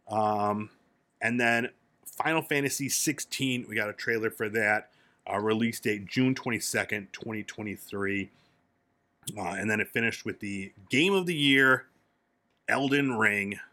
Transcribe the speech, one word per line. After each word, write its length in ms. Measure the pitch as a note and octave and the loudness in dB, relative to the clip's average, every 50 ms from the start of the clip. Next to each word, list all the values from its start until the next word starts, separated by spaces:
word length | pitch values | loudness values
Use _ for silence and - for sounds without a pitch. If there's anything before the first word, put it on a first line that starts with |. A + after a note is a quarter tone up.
| _ A2 | _ -4
Um, 600 | G#2 A2 G#2+ G#2+ G#2+ G#2 G#2 G#2 G#2 G#2+ G#2+ G#2 _ _ _ _ _ _ _ _ _ _ | 0 0 2 2 2 2 0 0 0 -2 -4 -8 _ _ _ _ _ _ _ _ _ _
and 180 | G#2 A2+ A#2+ B2 | 0 0 2 4
then 300 | A#2+ A#2 A#2 A#2 A#2+ - - _ _ _ _ _ _ | 4 4 4 2 0 -2 -8 _ _ _ _ _ _
Final 360 | - - - - D3+ D#3+ D#3+ | -18 -8 -2 -2 0 0 0
Fantasy 480 | D#3 - D3+ C#3+ C#3 C#3 - - C#3+ B2 | 0 0 0 0 0 0 -2 -2 -2 -2
sixteen, 760 | - - - D#3 C#3+ - - - - - C#3 C3 B2+ B2 A#2 - | -2 0 0 0 -2 -4 -6 -8 -4 -2 0 0 0 -2 -4 -4
we 60 | G#2+ | -4
got 140 | A2 G#2+ G#2 | -2 -2 -2
a 40 | G2+ | -4
trailer 360 | - - B2 A#2 A2 A2 A2 | -6 -2 -2 0 0 0 -2
for 200 | - - A2+ G#2+ | -2 -2 -4 -2
that. 400 | G#2 A2+ G#2 G#2 G#2+ G#2+ - _ _ _ _ _ _ _ _ F#2+ | 0 2 2 4 2 2 -2 _ _ _ _ _ _ _ _ -4
Uh, 80 | G2 G2+ | -2 0
release 400 | G#2 A2 A2+ A2 A#2 A#2 A2+ - | 2 2 2 2 2 0 -2 -2
date 260 | - G#2 G#2 G#2 G2 | -2 -2 -2 -2 -6
June 300 | E2+ - B2+ C3 C3 C3 | -4 0 2 4 4 2
twenty-second, 800 | - - B2+ A2+ G#2 - - - A2 F#2+ - G#2+ G#2+ G2 - - | 0 -2 -4 -4 -2 -2 -2 -2 -2 -2 -2 -4 -6 -8 -10 -16
twenty 280 | - - A#2 A2 G#2+ | -12 -10 -8 -8 -8
twenty-three. 880 | G#2 - - - G#2+ G#2 F#2+ - - - G#2 G2+ G2+ G2 G2 G2 F#2+ - _ _ _ _ _ _ _ _ _ _ _ _ _ _ _ _ _ _ _ - - | -8 -10 -10 -8 -8 -8 -8 -10 -12 -10 -6 -4 -2 -2 -2 -2 -4 -6 _ _ _ _ _ _ _ _ _ _ _ _ _ _ _ _ _ _ _ -12 -10
Uh, 40 | G2+ F#2 F2 F#2+ | -6 -6 -6 -4
and 140 | G2 G2+ G#2+ | -2 0 0
then 80 | G#2+ G#2+ | 0 0
it 80 | G2 | 0
finished 380 | - - A#2+ A2+ A2+ - - - | -2 -2 0 0 0 -2 -4 -8
with 160 | G#2+ F#2 - | -10 -8 -8
the 320 | G#2+ G2+ G2+ G2 F#2+ G2 - - - _ | -8 -8 -8 -8 -10 -12 -14 -20 -8 _
Game 240 | - C3+ E3 G3 G3 | 2 2 2 4 2
of 120 | F#3+ F3+ | 0 0
the 80 | F3 F3 | 0 0
Year, 500 | D3 C#3+ C#3 C3+ C3+ C3+ C3 C3 B2+ - _ _ _ _ _ _ _ _ _ _ _ _ _ _ _ _ | 2 4 4 6 6 6 6 6 4 2 _ _ _ _ _ _ _ _ _ _ _ _ _ _ _ _
Elden 500 | - A#2 B2+ C#3 C3+ C#3 C#3+ C#3+ C3 B2 | 0 0 2 2 2 2 2 2 2 2
Ring. 420 | A2 A2 G#2+ G#2 G2+ G2 G2+ G2+ - - - | 2 2 4 4 2 0 -2 -6 -8 -12 -20